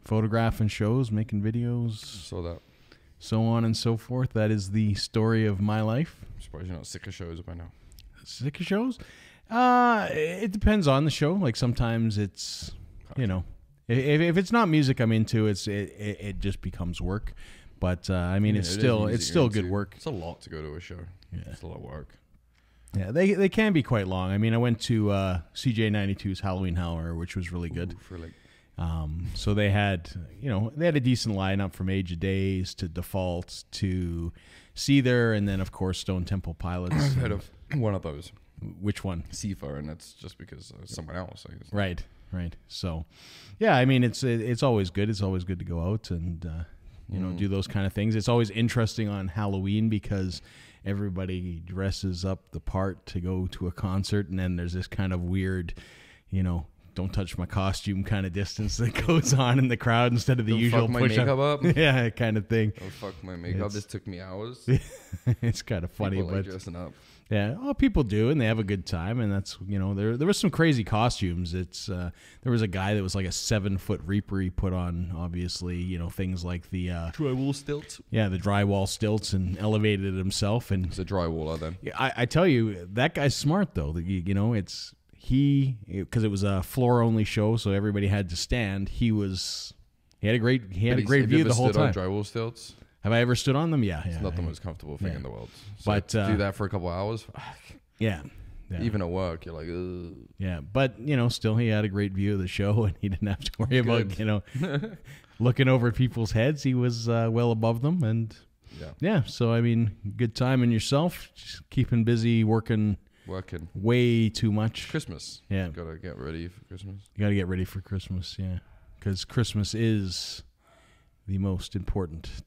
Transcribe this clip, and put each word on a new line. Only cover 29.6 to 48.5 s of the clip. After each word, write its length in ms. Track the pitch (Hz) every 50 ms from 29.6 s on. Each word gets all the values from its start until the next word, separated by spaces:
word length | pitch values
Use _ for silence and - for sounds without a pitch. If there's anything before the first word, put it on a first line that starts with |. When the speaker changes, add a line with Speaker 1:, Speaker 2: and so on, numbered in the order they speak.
| 104 98
Speaker 1:
had, 400 | 98 104 101 101 95 85 80 - - 92 80 - - 98
you 80 | 123 139
know, 220 | 104 95 110 113 -
they 80 | 143 170
had 100 | 175 151
a 40 | 143
decent 360 | 120 127 123 113 - 113 101
lineup 380 | 95 95 95 98 101 98 92 -
from 160 | - 92 92
Age 220 | 95 98 92 85
of 80 | 87 85
Days 560 | 95 95 95 95 95 95 95 92 92 - -
to 120 | - 95
Default 760 | 82 80 87 87 - - 95 92 90 85 87 90 - - - - _
to 600 | - - - 95 92 92 87 85 85 85 85 85 - - - - - - - - -
Seether, 600 | - - - 139 139 123 127 123 123 117 113 110
and 120 | 104 101 101
then, 100 | 95 92
of 120 | 95 -
course, 260 | - - 95 92 87
Stone 280 | - - - 92 90 87
Temple 280 | - 101 92 - 87 82
Pilots. 420 | - - 87 90 - - - 156
Speaker 2:
I've 180 | 151 147 139 135
heard 160 | 131 127 110
Speaker 1:
And 20 | 104
Speaker 2:
of 160 | 95 - - - - - - 151 143
one 140 | 113 107 98
of 80 | 90 -
those. 280 | 80 73 73 82 - - - - _ - - - 101 87 85
Speaker 1:
Which 240 | 95 104 95 - -
one? 200 | 95 87 85 78 -
Speaker 2:
Seether, 480 | - - - 104 95 - 73 71 71 73
and 100 | 73 76
it's 240 | 78 - - - -
just 240 | - - - -
because, 340 | - - - - - - -
uh, 140 | - 95 95
someone 300 | - - - 78 80 80
else, 320 | 90 90 - - - - -
I 40 | -
guess. 200 | - - - 101
Speaker 1:
Right, 300 | 104 98 92 87 - - - - - - -
right. 240 | 95 90 87 82 - - -
So, 380 | - - - - 90 80 82 80 - - - - - - - - - 98
yeah, 180 | - 214 220 156
I 100 | 123 127
mean, 180 | 135 131 127 123
it's, 180 | 117 - - 135
it, 160 | 123 117 113
it's 200 | 107 120 120 113
always 300 | 147 135 117 104 95 87
good. 180 | - 98 101 110
It's 140 | 110 95 101
always 200 | 95 95 90 87
good 120 | 90 90
to 80 | 82 -
go 160 | - 85 82
out 300 | 82 92 107 110 - -
and, 340 | 90 85 82 90 85 80 87
uh, 180 | 82 78 82 82 - - - - - - - - -
you 100 | 101 95
know, 80 | 92 92
Speaker 2:
Mm. 80 | 90
Speaker 1:
do 100 | 87 101 98
those 180 | 98 98 95
kind 180 | - - 101 95
of 60 | 95
things. 240 | - 104 104 110 110
It's 140 | 110 98 120
always 200 | 120 120 117 101